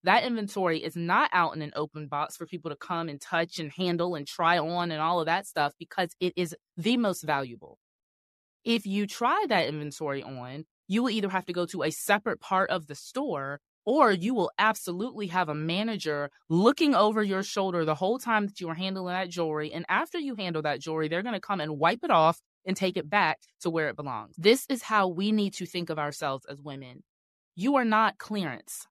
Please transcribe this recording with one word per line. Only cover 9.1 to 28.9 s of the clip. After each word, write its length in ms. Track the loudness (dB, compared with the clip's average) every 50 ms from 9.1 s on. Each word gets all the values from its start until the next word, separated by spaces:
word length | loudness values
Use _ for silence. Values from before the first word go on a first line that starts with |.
| -2 0 2 2 2 2 2 2
that 180 | 2 2 2
inventory 540 | 0 -2 -4 -8 -8 -8 -6 -6 -4 -4 -6
on, 440 | -8 -10 -12 -12 -12 -10 -12 -12 -14 _ _ _ _
you 140 | -2 0 0
will 80 | 2 2
either 200 | 0 0 0 0
have 160 | 0 -2 -2
to 80 | -2 -4
go 120 | -4 -4
to 160 | -4 -4 -4
a 80 | -2 -2
separate 500 | -4 -4 2 2 2 2 _ -4 -4 -4
part 300 | -4 0 0 0 2 2
of 160 | 0 -4 -4
the 80 | -8 -16
store, 680 | -16 -16 -8 -6 -6 -4 -4 -4 -4 -4 -6 -8 -10 _ _ _ _ _
or 280 | 2 6 6 8 8
you 240 | 6 4 2 0 2
will 160 | 2 0 0 2 2
absolutely 680 | 2 2 2 0 -4 -6 -4 -4 -4 -6 -6 -6 -8
have 240 | -2 0 0 0 0
a 60 | -2
manager 720 | -2 -2 -2 -2 -2 -2 -4 -4 -4 -4 -4 -2 -2 -4 -6 _ _ _ _
looking 440 | 2 6 6 6 6 6 4 4 6
over 300 | 6 6 4 4 2 0
your 180 | 0 0 -2
shoulder 420 | -2 -2 -2 -2 -2 0 0 0 0
the 120 | 0 0
whole 240 | 0 0 -2 -2 -2
time 260 | 0 0 2 2 2
that 160 | 0 -6 -8
you 80 | -8 -8
are 60 | -6
handling 360 | -4 -6 -6 -4 -4 -4 -4
that 180 | -4 -4 -4 -4
jewelry. 440 | -2 -2 -2 0 0 -2 -4 -4 -6
And 140 | -8 -2 0
after 300 | 0 0 0 -2 -6 -6
you 160 | -4 -6 -6
handle 260 | -4 -4 -2 -2 -2
that 200 | 0 -2 -2 -2
jewelry, 260 | -4 -6 -2 -2 -2
they're 160 | 0 -2 -2 -2
gonna 160 | -4 -6 -6
come 200 | -4 -4 -4 -2
and 200 | -2 -4 -2 2
wipe 240 | 2 2 2 2 0
it 80 | 4
off 300 | 6 6 6 6 4 2 _ _ _ _ _
and 140 | -4 -2
take 180 | 0 0 -2 -2
it 140 | -2 -4 0
back 300 | 2 2 2 2 0 _ _ _ _ _
to 100 | -4 -2
where 180 | 0 0 0 0
it 60 | -4
belongs. 400 | -6 -8 -8 -8 -8 -8 -12 -12
This 300 | 2 6 6 6 6 4 _
is 140 | -6 -6 -2
how 240 | 0 2 2 2
we 240 | 2 0 0 0 2
need 240 | 2 2 2 0 -2
to 100 | -6 -10
think 240 | -6 -4 -6 -4 -4
of 80 | -4
ourselves 480 | -2 -2 -4 -4 -4 -4 -4 -4 -4 -8
as 160 | -14 -16 -14
women. 400 | -12 -12 -12 -12 -14 -16 -18 -20 -20 _ _ _ _ _ _ _ _ _ _
You 200 | -2 0 4 4
are 100 | 4 4
not 340 | 4 4 4 4 4 0 _
clearance. 680 | -10 -6 -4 -4 -2 -4 -6 -8 -12 -16 -16 -16 -16 _